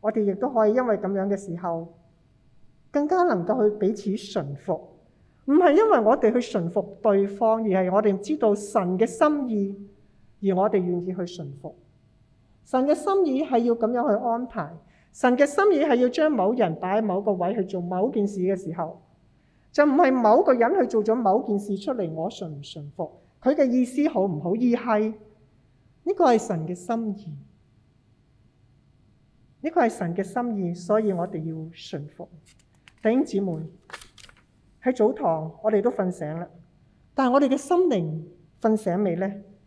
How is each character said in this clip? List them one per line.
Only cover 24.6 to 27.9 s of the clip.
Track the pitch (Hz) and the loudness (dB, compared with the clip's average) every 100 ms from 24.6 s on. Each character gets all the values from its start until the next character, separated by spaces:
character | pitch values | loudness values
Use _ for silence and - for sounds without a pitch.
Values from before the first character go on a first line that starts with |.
| 247 233 240 214 220 220 - _ _ _ _ _ _ _ | 0 0 0 0 0 -4 -18 _ _ _ _ _ _ _
呢 | - | -6
個 | 403 320 | 2 4
係 | 220 | 4
神 | - 175 165 | 0 -6 -6
嘅 | |
心 | 180 - 233 226 202 | -10 -6 -4 -4 -8
意， | 175 143 - _ _ _ _ | -12 -16 -18 _ _ _ _